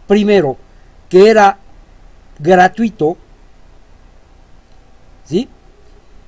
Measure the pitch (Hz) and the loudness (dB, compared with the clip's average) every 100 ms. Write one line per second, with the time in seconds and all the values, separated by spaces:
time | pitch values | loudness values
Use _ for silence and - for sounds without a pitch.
0 | - 202 202 202 147 123 - _ _ _ | -4 -2 0 -2 -2 -8 -16 _ _ _
1 | - 180 208 220 196 - - - - - | -4 2 2 4 0 -2 -12 -20 -20 -20
2 | - - - - 151 185 185 214 226 - | -20 -20 -20 -10 -2 0 0 -2 -8 -4
3 | 156 180 _ - - - - - - - | -6 -6 _ -20 -20 -20 -20 -20 -20 -20
4 | - - _ _ _ - _ - _ - | -20 -20 _ _ _ -20 _ -20 _ -20
5 | - - - 185 269 - _ _ - - | -20 -20 -10 -8 -8 -14 _ _ -20 -20
6 | _ - | _ -20